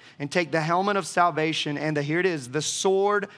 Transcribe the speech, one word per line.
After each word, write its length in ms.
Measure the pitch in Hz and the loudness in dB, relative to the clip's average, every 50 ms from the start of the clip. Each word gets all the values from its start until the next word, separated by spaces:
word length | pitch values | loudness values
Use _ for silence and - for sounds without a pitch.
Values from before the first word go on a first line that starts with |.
| - - - - | -20 -20 -12 -10
and 100 | 143 143 | -8 -2
take 220 | - 180 175 147 | 0 0 0 0
the 100 | 135 165 | 0 0
helmet 360 | 151 160 170 180 190 202 208 196 | 0 2 2 2 2 2 0 0
of 100 | 175 - | -2 -2
salvation 680 | - 180 175 175 160 156 156 160 156 - - 156 147 139 | 2 2 2 2 2 0 0 0 0 -2 -4 -4 -4 -4
and 180 | 147 156 156 | -2 -2 0
the," 80 | 147 143 | 0 0
here 160 | 143 156 170 | 0 0 0
it 60 | 180 | 0
is, 240 | 190 170 151 127 120 | 0 0 -2 -6 -6
"the 120 | 127 151 | -6 -4
sword 680 | 147 - - - - 196 190 190 196 202 202 202 196 202 - | -4 -4 -4 0 2 2 2 4 2 2 2 0 -2 -4 -12